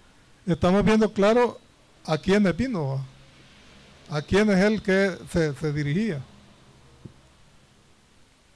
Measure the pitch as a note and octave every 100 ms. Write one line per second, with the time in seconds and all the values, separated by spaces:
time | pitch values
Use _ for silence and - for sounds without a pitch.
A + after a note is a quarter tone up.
0 | _ _ _ _ - E3 F3+ G3+ G3+ A3
1 | G#3+ G3+ G3 A#3+ A#3+ - - _ _ _
2 | - D#3 - G3+ G3 E3 C4 G3 C#3 C3+
3 | C3+ - - - - - - - - -
4 | - D3+ - F#3 G#3+ F#3 G#3 G#3+ - F#3+
5 | G3 E3+ D#3 F3 D#3 C3+ D#3 D3 D3 D#3+
6 | A3 C#3+ - - - - _ _ _ _
7 | - - _ _ _ _ _ _ _ _
8 | _ _ _ _ _